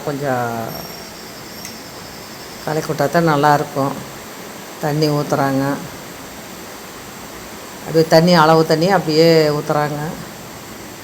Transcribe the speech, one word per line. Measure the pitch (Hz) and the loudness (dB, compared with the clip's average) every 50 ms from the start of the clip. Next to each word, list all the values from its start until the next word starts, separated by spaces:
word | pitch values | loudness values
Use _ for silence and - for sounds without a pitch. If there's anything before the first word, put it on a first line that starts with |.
| - | 0
கொஞ்சம் | 156 143 135 143 139 127 123 120 117 117 117 113 - - - - - - - - - - - - - - - - - - - - - - - - - - - - - - - - - - - - - - - - | -4 -4 -4 -2 -2 0 0 -2 -2 -4 -4 -6 -8 -8 -10 -12 -12 -12 -14 -14 -16 -16 -16 -16 -16 -16 -16 -16 -16 -16 -14 -14 -14 -14 -14 -16 -16 -16 -16 -16 -16 -16 -16 -16 -16 -16 -16 -16 -16 -14 -10 -6
கலக்கி | - 156 156 156 - | -4 -4 -4 -2 -2
விட்டா | 151 147 147 143 | 0 0 0 2
தான் | - 175 170 165 | 4 4 4 4
நல்லாயிருக்கும். | 151 143 143 151 147 147 151 139 - 143 135 139 127 - - - - - - - - - - - - - - - - - | 4 6 6 6 6 4 2 0 -2 -2 -2 -2 -2 -4 -10 -12 -14 -14 -14 -14 -14 -14 -14 -14 -14 -14 -14 -16 -12 -6
தண்ணி | - 151 147 151 156 151 | -2 -2 0 2 2 2
ஊத்துறாங்க. | 147 147 147 147 151 143 139 139 135 135 135 139 139 139 - 147 - - - - - - - - - - - - - - - - - - - - - - - - - - - - - - - - - - - - - - | 2 2 0 0 2 2 2 2 2 2 0 0 -2 -4 -6 -10 -12 -14 -14 -14 -16 -16 -16 -16 -16 -16 -16 -16 -16 -16 -16 -16 -16 -16 -16 -16 -16 -16 -16 -16 -16 -16 -16 -16 -14 -14 -14 -14 -16 -16 -16 -16 -16 -14
அப்படியே | - - 156 165 160 160 | -8 0 2 4 4 6
தண்ணி, | 165 160 165 180 180 | 6 6 8 8 8
அளவு | 170 156 156 160 160 160 | 8 8 8 8 6 6
தண்ணி | 160 165 156 160 190 | 4 4 2 4 4
அப்படியே | 196 180 151 156 156 151 165 170 165 160 156 151 | 4 4 2 2 4 6 6 8 8 6 6 4
ஊத்துறாங்க. | 147 151 151 - 151 147 147 147 147 147 147 160 - - - - - - - - - - - - - - - - - - | 2 0 0 0 0 0 0 0 -2 -4 -6 -6 -8 -10 -12 -12 -14 -14 -16 -16 -16 -16 -16 -16 -16 -16 -16 -16 -16 -16